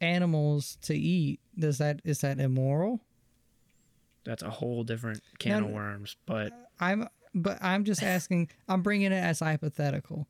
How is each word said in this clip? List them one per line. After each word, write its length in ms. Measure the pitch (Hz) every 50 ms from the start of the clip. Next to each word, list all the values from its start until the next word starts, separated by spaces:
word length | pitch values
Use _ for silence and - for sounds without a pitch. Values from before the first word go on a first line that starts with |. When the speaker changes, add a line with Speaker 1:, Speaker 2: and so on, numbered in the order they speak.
Speaker 1:
animals 800 | 175 165 175 180 180 170 160 151 147 147 147 147 135 - - -
to 120 | - - 156
eat. 440 | - - 165 180 180 156 139 277 - _ _ - 185
Does 180 | 160 151 143 127
that, 220 | 147 147 147 - -
is 160 | 170 147 -
that 180 | - 139 139 135
immoral? 600 | 135 131 131 131 131 135 139 151 180 214 254 220 _ _ _ _ _ _ _ _ _ _ _ _ _ _ _ _ _ _ _ _ _ _ _ _ -
Speaker 2:
That's 180 | - 117 -
a 80 | - -
whole 340 | 107 - - 120 120 117 113
different 360 | 113 113 117 120 113 107 107 - - - -
can 240 | - 120 - 107 104
of 40 | 107
Speaker 1:
Now, 40 | 107
Speaker 2:
worms, 420 | 107 104 104 101 101 104 104 - _ _
but 260 | - 107 110 107 104 - - - - _ -
Speaker 1:
I'm, 280 | 180 180 196 214 233 - _ _ _ - -
but 240 | 185 165 202 196 -
I'm 220 | - 185 185 202 208
just 180 | 214 202 -
asking, 460 | - 190 185 180 - - 185 170 170 - - _ _ -
I'm 140 | 190 190
bringing 300 | 175 202 208 202 196 196
it 100 | 190 190
as 180 | 180 170 160 -
hypothetical. 840 | 165 160 151 147 - 151 - - 147 143 139 143 - - - 156 147